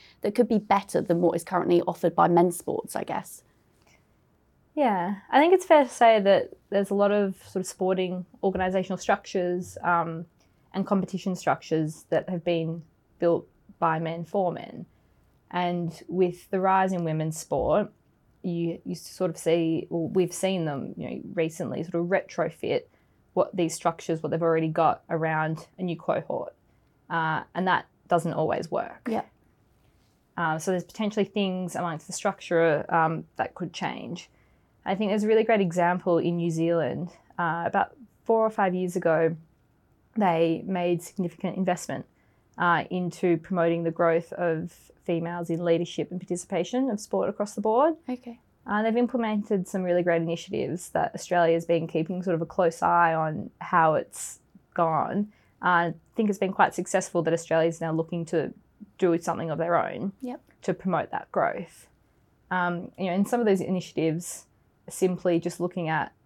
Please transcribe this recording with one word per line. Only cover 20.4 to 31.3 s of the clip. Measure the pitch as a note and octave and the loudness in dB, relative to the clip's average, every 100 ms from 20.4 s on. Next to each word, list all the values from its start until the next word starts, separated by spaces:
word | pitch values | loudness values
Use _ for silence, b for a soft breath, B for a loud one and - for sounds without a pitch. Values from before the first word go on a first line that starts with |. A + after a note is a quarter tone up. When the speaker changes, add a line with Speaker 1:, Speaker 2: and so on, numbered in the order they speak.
| F#3+ F#3+ | -2 0
Speaker 2:
them, | D#3+ C#3 - - | -2 -4 -8 -10
you | - | -10
know, | - - | -10 -6
recently | E3+ D#3+ D#3+ E3+ - | -2 -2 -2 -6 -6
sort | E3+ E3+ | -4 -4
of | F3 | 0
retrofit | F#3+ - - D#3+ - - C#3 - _ _ _ _ | 0 0 -4 -4 -4 -2 -2 -4 _ _ _ _
what | - - | -2 0
these | F#3+ D#3+ | 0 -2
structures, | - E3+ E3 - D#3+ | -2 -4 -4 -4 -4
what | D#3 | -2
they've | D#3+ | 0
already | E3 D#3+ D#3+ | 2 2 0
got | D#3+ D#3 - - | 2 2 0 -4
around | E3 D#3+ D#3 D#3 D#3+ - - | -2 -2 -2 -2 -4 -10 -8
a | |
new | F3+ D#3+ | -6 -4
cohort. | - - - - - - _ _ _ _ - | -4 -4 -4 -8 -8 -14 _ _ _ _ -8
Uh, | E3 D#3+ D#3 - - | -4 -2 -4 -6 -4
and | F#3 | 0
that | D#3+ - _ _ | 0 -2 _ _
doesn't | F3 E3 | 0 0
always | - D#3 - E3+ | -2 -2 -2 -2
work. | - - - - | -4 -6 -10 -6
Speaker 1:
Yeah. | A3 - _ _ _ _ _ _ _ _ _ _ - | -6 -6 _ _ _ _ _ _ _ _ _ _ -4
Speaker 2:
Uh, | E3 D#3+ | -2 -2
so | F#3+ | -2
there's | F3+ | -2
potentially | F3 - G#3+ G#3+ | -4 -6 -4 -2
things | G3 | -2